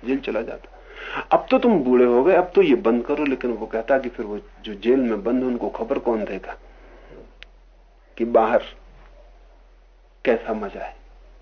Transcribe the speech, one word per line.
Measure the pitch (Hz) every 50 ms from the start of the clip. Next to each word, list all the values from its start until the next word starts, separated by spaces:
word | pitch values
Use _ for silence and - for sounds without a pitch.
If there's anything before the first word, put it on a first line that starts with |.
| 110
जेल | 120 135 139
चला | - - 107 107
जाता। | - - - - - - - - - - - - - - - - - -
अब | - - - -
तो | 254 254
तुम | - 240 220 160
बूढ़े | 127 127 123 123 123
हो | 120 120 123 135
गए, | 180 185
अब | 170 - - -
तो | 202
ये | 185 151 120
बंद | 107 101 113 120 120 117
करो।" | - 147 147 151
लेकिन | 139 131 123 - 123
वो | 113 104 110
कहता | 110 113 113 110 - 139 135
कि | 123 117
फिर | - - 110
वो | 104 104 101 - - - -
जो | - 113 104
जेल | 98 110 117 131 139
में | 127 117 107 101 98
बंद | 113 123 127
है, | 131
उनको | 127 123 113 104 101
खबर | - - 113 113 139 131
कौन | - - - - 202
देगा | - 196 95 - - - - - - - - - - - - - - - - - - - - - - _ _ _ _ _ _ _ _ _ _ _ _ -
कि | - 117
बाहर | 117 117 113 110 113 120 110 - - - - - - - - - - - - - - - - - - - _ _ _ _ _ _ _ _ _ _ _ _ _ -
कैसा | 131 117 113 - 117 113
मजा | 107 104 98 - 95 -
है, | - - - - - - - - - - -